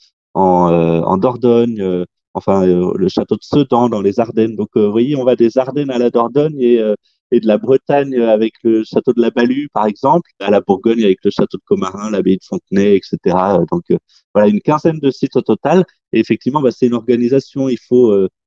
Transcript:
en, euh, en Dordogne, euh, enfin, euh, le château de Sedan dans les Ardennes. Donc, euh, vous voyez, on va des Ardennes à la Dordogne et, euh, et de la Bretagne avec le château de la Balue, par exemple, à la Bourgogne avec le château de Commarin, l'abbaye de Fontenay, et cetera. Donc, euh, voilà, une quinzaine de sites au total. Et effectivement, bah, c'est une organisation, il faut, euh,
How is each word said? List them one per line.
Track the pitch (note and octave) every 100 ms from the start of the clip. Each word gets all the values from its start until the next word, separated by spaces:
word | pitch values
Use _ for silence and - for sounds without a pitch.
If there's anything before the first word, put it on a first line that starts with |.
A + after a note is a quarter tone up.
| _ _ _
en, | - F#2+ F2+ F2
euh, | E2+ E2 E2
en | - F#2+
Dordogne, | B2+ A#2+ A#2+ A#2 A#2+ A2
euh, | F#2+ F2+ F2 _ _
enfin, | F#2+ - G2 F#2
euh, | F2+ F2+ F#2
le | F#2
château | - G#2 G#2+
de |
Sedan | - D3 C3+ A#2+ A#2+
dans | A2
les | G2+ G2+
Ardennes. | A2+ A2 A2 G#2+
Donc, | G#2
euh, | A#2 G#2
vous |
voyez, | A2 B2+ D3
on |
va | B2+ A#2+
des | A#2 B2+
Ardennes | B2+ C3+ C#3
à | B2
la | A#2+
Dordogne | A#2 A#2 C3+ D3+ D3
et, | A#2+ A#2+
euh, | G#2+ G#2 _ _ -
et | A#2+
de | A2
la | G#2
Bretagne | A#2 C3+ - C#3+ C#3 B2+
avec | A#2 G#2+ A2 _
le | A#2 A2
château | A2 A#2 B2+
de | A#2
la | A2+
Balue, | B2 A#2+ C3+ D3
par | G#2+
exemple, | G#2+ G#2 C3+ E3 - -
à | G2
la | G#2
Bourgogne | - F#2+ A2+ A#2
avec | G#2 F#2
le | G2+
château | - G2+ F#2+
de | -
Commarin, | G2 F#2+ G2 G#2+
l'abbaye | G2+ F#2 F#2+
de |
Fontenay, | - F#2+ - F#2+ G2+ G2
et |
cetera. | - - F#2+ F#2 F#2+ E3+ E3+
Donc, | F2 -
euh, | C3+ _ _ _
voilà, | G#2 G#2
une | F#3+
quinzaine | - D3+ E3+ D#3+
de | C#3
sites | - C3+ B2+
au |
total. | - G#2+ C#3 F3+ F3 _ -
Et | A2
effectivement, | A2 A2 B2 D3+
bah, | C3
c'est | - B2
une |
organisation, | A#2+ A2+ A#2+ A#2+ C3+ - C#3 C3+
il | A#2
faut, | - B2 A#2
euh, | G2+ F#2+ _